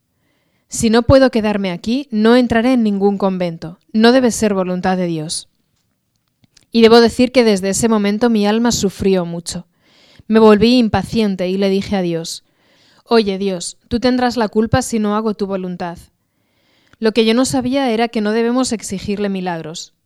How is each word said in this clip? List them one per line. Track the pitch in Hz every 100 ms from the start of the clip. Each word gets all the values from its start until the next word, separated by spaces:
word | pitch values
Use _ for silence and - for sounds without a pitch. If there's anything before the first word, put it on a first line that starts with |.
| _ _ _ _ _ _ _
"Si | - 233
no | 226
puedo | 240 269 254
quedarme | 233 214 208 196
aquí, | 170 - 254 285
no | 214 220 247
entraré | 240 226 240
en | 254
ningún | 214 196 202 196
convento. | 196 185 175 165 - 180 _
No | 220 226
debe | 262 254
ser | - 214
voluntad | 196 180 180 185 185
de | 180
Dios". | 160 156 - - _ _ _ _ _ _ _ _ _ _ _ _
Y | 226
debo | 220 240
decir | 233 - 247
que | 254
desde | 226 196 196
ese | 190 233
momento | 220 202 214 240
mi | 220 202
alma | 220 233
sufrió | 220 202 - 196 190 170
mucho. | 170 - 175 - _ _ _ _ _ -
Me | 220
volví | 220 208 226 254
impaciente | 220 196 185 233 208 190 185
y | 190
le | 196
dije | 190 - 202
a |
Dios, | 180 165 165 - - _ _ _ _ _
"Oye, | _ 233 202 190
Dios, | 196 180 - - _
tú | 240
tendrás | 247 254 247 240
la | 214
culpa | 214 226 262
si | 247 226
no | 214 208
hago | 220
tu | 202 196
voluntad". | 196 185 180 175 170 - _ _ _ _ _ _ _ _ _
Lo | 220
que | 214 226
yo |
no | 226 262
sabía | 277 247 277 262
era | 220 233
que | 233
no | 208
debemos | 220 233 247 254
exigirle | 208 - 190 - 202 202
milagros. | 196 185 165 156 170 - _